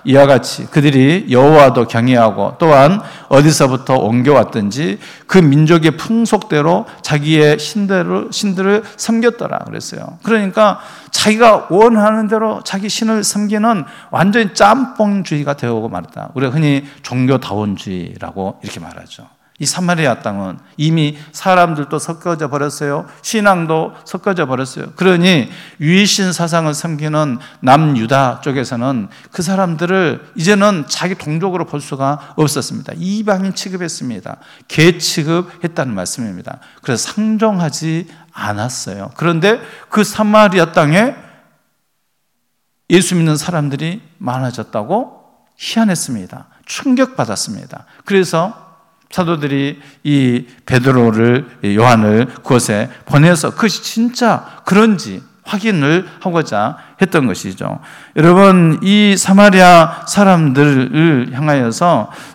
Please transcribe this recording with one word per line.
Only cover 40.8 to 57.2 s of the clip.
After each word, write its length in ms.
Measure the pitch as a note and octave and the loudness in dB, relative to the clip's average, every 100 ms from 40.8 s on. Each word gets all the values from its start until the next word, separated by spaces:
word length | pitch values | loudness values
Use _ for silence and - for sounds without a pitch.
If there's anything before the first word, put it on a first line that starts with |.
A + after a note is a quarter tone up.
| D3 F3+ B3 - - _ _ _ _ _ _ _ _ _ _ _ _ _ _ _ - | 2 2 0 -4 -16 _ _ _ _ _ _ _ _ _ _ _ _ _ _ _ 2
예수 240 | F3+ F3+ F3+ | 2 2 0
믿는 220 | D#3+ D3+ | 0 0
사람들이 680 | - E3+ C#3+ C3+ D#3+ G#3 - - | -2 -4 -4 -4 -8 -10 -14 -12
많아졌다고 1000 | A#2+ B2+ B2+ A#2 G#2+ A2+ A2 G#3 - - _ _ _ _ | -8 -6 -6 -8 -8 -8 -4 -4 -4 -14 _ _ _ _
희한했습니다. 880 | - A3+ A3 E3+ - A2+ F#2 - - _ - | -6 -2 0 -2 -6 -10 -12 -18 -20 _ -16
충격받았습니다. 1200 | - C#4 B3+ C4 - A2 G2 - G2 F2+ - - _ - | -8 -2 0 0 -2 -6 -6 -10 -12 -16 -20 -20 _ -2
그래서 640 | G3 F3+ E3 F#3+ - - _ _ _ _ | 0 0 -2 -4 -8 -20 _ _ _ _
사도들이 720 | - E3+ D#3+ C#3+ C#3 C#3 D3 - _ | -4 -4 -4 -2 -2 -4 -8 -18 _
이 420 | D3 C#3+ B2+ A#2+ B2 - - | -2 0 2 0 -4 -16 -2
베드로를, 840 | B2+ C3 B2+ A#2 G#2+ A#2 B2 D3+ - | 0 4 4 4 4 2 2 -2 -8
이 140 | G2+ G#2 | -2 2
요한을 480 | B2 A#2 G#2+ A2 - | 4 4 4 2 0
그곳에 640 | - - B2 - G#2 B2 - - | -6 0 0 2 -2 -4 -10 -2
보내서 460 | C#3+ E3 E3 C3 | 4 4 4 -2
그것이 300 | - A3 - | -2 -2 -2
진짜 640 | - A3+ A#3 - A#3 D3+ - - - | -6 -4 -4 0 -2 -2 -6 -16 0
그런지 580 | F#3+ A3+ F3+ G#2+ F#2+ - _ - | 2 4 2 -4 -12 -16 _ -10
확인을 600 | G3+ A3 F3+ C#3 E3+ F#3 - | -6 -2 0 2 0 -2 -10
하고자 580 | F#3+ E3+ D3+ G#2 A2 D#3+ - - | -4 -4 -2 -2 -4 -6 -18 -4
했던 240 | F#3 E3 | -2 0